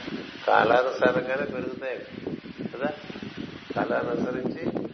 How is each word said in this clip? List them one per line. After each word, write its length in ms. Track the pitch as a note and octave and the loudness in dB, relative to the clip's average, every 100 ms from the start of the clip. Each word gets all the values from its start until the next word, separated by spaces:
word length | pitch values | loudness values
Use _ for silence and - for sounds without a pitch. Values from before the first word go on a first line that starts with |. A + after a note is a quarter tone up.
| - - - - | -8 -8 -8 -4
కాలానుసారంగానే 1080 | - G#2+ A2 A#2+ C3 A#2+ B2+ B2+ B2+ C3+ C#3+ | 4 6 8 6 4 4 4 4 2 0 -2
పెరుగుతాయి 520 | B2+ B2+ B2+ C3 A2+ - - - - - - | -4 -6 -6 -6 -6 -10 -10 -8 -8 -10 -8
కదా, 260 | - A#2 D3 - - - - - - - - | -8 -4 -4 -4 -10 -10 -10 -10 -10 -10 -6
కాలాన్ని 420 | - A2 A#2+ A#2+ | -2 0 0 0
అనుసరించి 540 | A#2+ B2+ B2+ B2+ - - - - | 0 0 0 -2 -2 -2 -2 -4